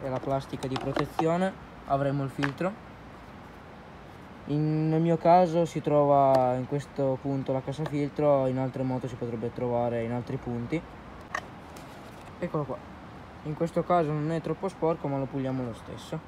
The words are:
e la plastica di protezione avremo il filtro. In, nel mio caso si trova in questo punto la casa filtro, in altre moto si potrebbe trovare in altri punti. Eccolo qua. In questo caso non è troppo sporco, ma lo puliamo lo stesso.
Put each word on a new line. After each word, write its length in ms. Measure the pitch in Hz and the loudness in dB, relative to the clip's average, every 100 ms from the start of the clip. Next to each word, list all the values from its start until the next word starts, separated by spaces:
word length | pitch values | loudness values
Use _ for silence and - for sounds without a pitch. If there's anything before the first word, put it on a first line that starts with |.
| 135 | -4
e 40 | |
la 100 | 127 | -4
plastica 480 | - 135 131 127 135 | 0 0 -2 -6 -4
di 100 | 131 | -2
protezione 720 | 135 - 147 - 160 175 190 - - - - | -2 0 0 2 2 4 2 -2 -16 -16 0
avremo 360 | 139 139 139 | 2 2 2
il 60 | 135 | -2
filtro. 420 | - 143 131 175 220 - - - - - - - - - - - - - - - - - | -2 -2 0 -4 -4 -16 -18 -18 -18 -16 -16 -16 -18 -18 -18 -18 -18 -18 -18 -16 -14 -4
In, 420 | 147 151 156 156 | 0 2 2 4
nel 120 | 160 | 4
mio 160 | 170 165 | 4 6
caso 480 | 170 180 180 165 165 | 8 8 8 4 2
si 160 | 160 | 0
trova 720 | 151 147 143 139 139 131 127 127 | 4 6 8 8 8 8 6 2
in 120 | 127 | 0
questo 500 | 143 - - 139 131 | -4 -4 0 0 0
punto 320 | 139 139 127 | 0 -2 0
la 100 | 131 | -2
casa 220 | 131 139 | -2 -4
filtro, 640 | 156 143 143 - 147 139 131 | -2 0 -2 2 4 6 4
in 140 | 127 | 2
altre 240 | 131 127 | -2 -2
moto 240 | 131 127 127 | -2 -2 -4
si 80 | 120 | -6
potrebbe 360 | 120 117 113 | -4 -2 -4
trovare 520 | - 123 120 120 120 | -2 0 2 2 0
in 80 | 113 | 0
altri 260 | 123 117 131 | -2 -4 -6
punti. 420 | - 120 120 156 - - - - - - - - - - - - - - - - | -4 -4 -2 -4 -4 -16 -16 -16 -10 -10 -10 -16 -16 -16 -16 -16 -16 -16 -16 -8
Eccolo 260 | 175 156 | -4 -2
qua. 140 | 143 127 - - - - - - | -2 -6 -10 -16 -16 -16 -16 -12
In 120 | 151 151 | -8 -2
questo 280 | 170 - | 0 0
caso 280 | 160 175 151 | 4 4 4
non 200 | 151 147 | 0 0
è 100 | 165 | -2
troppo 260 | 156 156 190 | -2 -4 -4
sporco, 400 | - 160 170 143 | -2 0 0 -2
ma 100 | 139 | -2
lo 80 | 131 | -2
puliamo 380 | 139 131 131 | -2 -2 -2
lo 100 | 123 | -4
stesso. 460 | 107 - 117 - 160 | -8 -12 -12 -8 -10